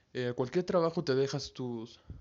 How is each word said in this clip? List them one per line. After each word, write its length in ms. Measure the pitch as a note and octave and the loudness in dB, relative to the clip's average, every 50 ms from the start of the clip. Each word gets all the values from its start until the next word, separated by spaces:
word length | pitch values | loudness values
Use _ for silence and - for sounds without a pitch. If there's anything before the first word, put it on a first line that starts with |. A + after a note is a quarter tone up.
| _ _ - | _ _ -6
eh, 180 | B2+ B2 B2 B2 | -2 -2 0 0
cualquier 280 | - B2+ B2 - F3+ F3+ | 0 -2 0 0 0 2
trabajo 400 | - F#3 F3+ E3 E3 E3 F3 D#3+ | 2 2 4 4 2 2 0 2
te 120 | - B2+ | 2 4
deja 240 | C3 C#3 C3+ D3+ C#3 - - - | 4 2 2 0 -4 -6 -6 -8
tus, 440 | - B2+ B2 A#2+ A2+ A2+ A#2 - - _ - - - | -6 -6 -6 -6 -6 -8 -10 -14 -18 _ -16 -16 -16